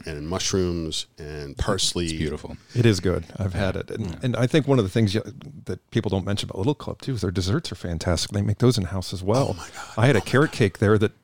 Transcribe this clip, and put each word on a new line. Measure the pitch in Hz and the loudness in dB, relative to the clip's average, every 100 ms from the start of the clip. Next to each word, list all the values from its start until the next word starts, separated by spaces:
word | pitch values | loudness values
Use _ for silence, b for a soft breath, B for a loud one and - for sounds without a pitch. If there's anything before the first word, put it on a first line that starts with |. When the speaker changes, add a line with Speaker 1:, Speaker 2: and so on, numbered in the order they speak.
| 82 | -8
Speaker 1:
and | 76 78 | -8 -4
mushrooms | 92 - 98 90 87 80 - - - | -4 0 0 0 0 -4 -6 -8 -14
and | 76 76 71 67 | -12 -12 -10 -4
parsley. | - 95 - 90 82 | -2 0 0 0 -2
Speaker 2:
It's | |
beautiful. | 80 78 73 - - - | -2 -4 -6 -10 -16 -8
Speaker 3:
It | 120 113 | 2 4
is | 92 | 4
good. | 92 85 82 - | 2 -2 -4 -6
I've | 95 | -4
had | 90 95 87 | 0 -2 -2
it. | - | -6
And, | - 95 | -6 -6
Speaker 2:
Yeah. | 82 | -4
Speaker 3:
and | 127 113 | -2 0
I | 127 | 2
think | 160 139 | 2 4
one | 135 | 4
of | 95 | 4
the | |
things | 117 107 | 4 2
you, | 104 - - - 80 - | 2 -4 -12 -16 -16 -10
that | 92 _ | -10 _
people | 117 107 | -2 0
don't | 95 92 | 0 0
mention | 101 - | -4 -4
about | - | -4
Little | 107 | -2
Club, | 147 - - | -2 -6 -8
too, | - | -6
is | 120 | -2
their | 98 | -2
desserts | 92 87 131 - | 0 0 0 -2
are | - | -8
fantastic. | 90 82 - 82 - | -6 -4 0 0 0
They | 101 | -2
make | 107 101 | 0 2
those | 120 117 | 4 4
in-house | 90 95 - | 0 -4 -6
as | 92 | -6
well. | 92 120 139 | 0 2 2
Speaker 1:
Oh, | |
my | 92 - | -2 -8
God. | - - - | -14 -8 2
Speaker 3:
I | 123 | 4
had | 117 | 4
a | |
Speaker 1:
Oh, | |
my | - | 4
Speaker 3:
carrot | 127 156 | 2 2
Speaker 1:
God. | - | 2
Speaker 3:
cake | 101 - | 0 4
there | 101 107 | 4 6
that | 107 - | 4 -2